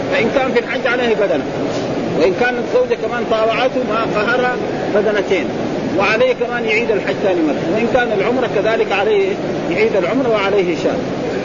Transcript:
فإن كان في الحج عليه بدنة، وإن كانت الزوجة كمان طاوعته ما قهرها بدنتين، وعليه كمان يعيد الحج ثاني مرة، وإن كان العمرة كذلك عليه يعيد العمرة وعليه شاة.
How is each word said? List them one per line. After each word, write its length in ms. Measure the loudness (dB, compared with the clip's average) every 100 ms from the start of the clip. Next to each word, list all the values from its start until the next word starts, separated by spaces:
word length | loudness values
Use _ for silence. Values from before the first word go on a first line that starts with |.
| -2
فإن 180 | 0 2
كان 180 | 0 0
في 80 | 0
الحج 260 | -2 -2 0
عليه 280 | 0 2
بدنة، 300 | 2 2 0 -2 -4 -4 -4 -4 -4 -2 2
وإن 160 | 2 2
كانت 180 | 0 0 0
الزوجة 300 | 0 2 0 -2
كمان 180 | -4 -2
طاوعته 500 | 0 2 2 0 0 -2
ما 300 | -2 -2 0
قهرها 360 | 0 0 0 -2 -4 -4 0
بدنتين، 500 | 0 2 0 0 0 0 -4 -4 -4 -2 0
وعليه 340 | 2 4 2
كمان 320 | 2 -2 -2
يعيد 260 | 0 0 2
الحج 240 | 0 0 -2
ثاني 160 | 0 2
مرة، 320 | 0 0 0
وإن 120 | 0 2
كان 180 | 2 2 0
العمرة 280 | 0 0 0
كذلك 380 | 0 0 0 0
عليه 360 | 0 2 2 2 -2 -4 -4 -2
يعيد 260 | 0 2 2
العمرة 320 | 0 0 2
وعليه 480 | 2 2 2 2 0
شاة. 220 | 0 -2 -4 -4 -4 -4